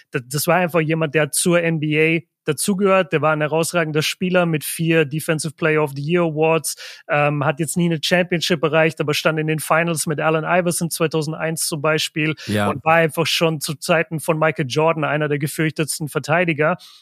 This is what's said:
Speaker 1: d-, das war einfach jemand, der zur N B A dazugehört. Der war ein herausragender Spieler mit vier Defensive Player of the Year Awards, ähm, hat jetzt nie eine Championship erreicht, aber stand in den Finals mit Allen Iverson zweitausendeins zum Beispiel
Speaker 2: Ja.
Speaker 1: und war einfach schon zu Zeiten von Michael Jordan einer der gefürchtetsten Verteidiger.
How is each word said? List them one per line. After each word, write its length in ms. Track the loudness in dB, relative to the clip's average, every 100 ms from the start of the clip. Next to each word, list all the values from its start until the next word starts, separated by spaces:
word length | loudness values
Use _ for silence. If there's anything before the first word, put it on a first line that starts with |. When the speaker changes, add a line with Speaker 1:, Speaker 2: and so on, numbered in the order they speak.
| _
Speaker 1:
d-, 80 | -8 -6
das 180 | -2 2
war 120 | 2
einfach 240 | 2 0
jemand, 340 | 0 0 0 0
der 160 | 0
zur 320 | 0 2 2
N 160 | 2 0
B 380 | 0 2 2 2
A 40 | -4 _ -4
dazugehört. 680 | -2 -2 2 4 4 2
Der 80 | 0
war 120 | 2
ein 80 | 0
herausragender 600 | 0 0 0 0 0 0
Spieler 460 | -2 -2 0 2 2
mit 160 | 0
vier 420 | -4 -2 2 2 2
Defensive 480 | -2 -2 -2 -4
Player 300 | -2 0 2
of 80 | 0 -2
the 60 |
Year 220 | 0 0
Awards, 520 | 2 2 2 2 -2 -8 -14 -16 -2
ähm, 380 | 0 2 2 0
hat 140 | -2
jetzt 180 | -2 0
nie 80 | 0
eine 140 | 0
Championship 600 | 0 0 2 -2 0 0
erreicht, 360 | 2 2 2 0
aber 140 | -2
stand 240 | 0 0 0
in 80 | 0
den 140 | -2
Finals 480 | 2 2 2 -2 -2
mit 120 | -2
Allen 240 | 0 0
Iverson 460 | 2 2 2 0 -2
zweitausendeins 800 | -2 -2 0 -4 -4 -4 -4 -6
zum 160 | -2
Beispiel 500 | 0 0 -2 -2 -2 -4 -4
Speaker 2:
Ja. 220 | -2 0
Speaker 1:
und 120 | 0
war 120 | 2 4
einfach 320 | 2 0 -2
schon 340 | 0 0 0
zu 140 | -6 -6
Zeiten 440 | 0 0 0 -4
von 200 | -2 0
Michael 260 | 0 0 -2
Jordan 360 | 0 0 0
einer 240 | -2 -2 -2
der 80 | -2
gefürchtetsten 720 | -4 -2 -2 -2 -4 -6 -6
Verteidiger. 680 | -6 0 0 0 0 0 -2 -8 -20